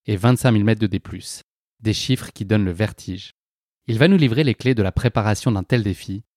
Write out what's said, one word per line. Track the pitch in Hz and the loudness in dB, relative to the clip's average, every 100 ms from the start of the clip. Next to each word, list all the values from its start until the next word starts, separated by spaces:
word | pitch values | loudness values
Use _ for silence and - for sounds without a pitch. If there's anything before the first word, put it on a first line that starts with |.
| - | -6
et | 98 | 0
vingt-cinq | 117 127 131 | 2 4 2
mille | 110 | 2
mètres | 104 107 | 2 0
de | 107 | 0
D | 98 | -4
plus. | - 92 - - _ _ _ _ | -8 -14 -14 -18 _ _ _ _
Des | - | -4
chiffres | 101 - 127 - | -2 -2 -4 -4
qui | - 101 | -10 0
donnent | 107 95 | 0 0
le | |
vertige. | 85 104 - - 92 - _ _ _ _ _ - | -2 -4 -4 -12 -12 -12 _ _ _ _ _ -4
Il | 113 | 2
va | 160 | 4
nous | 196 | 4
livrer | 135 117 | 4 2
les | 147 107 | 0 0
clés | 127 117 | 0 0
de | |
la | 95 | 0
préparation | - 123 123 107 101 127 | 0 0 0 0 0 0
d'un | 101 | -2
tel | 92 123 | 0 0
défi | 101 90 - 98 - | 0 -4 -8 -12 -14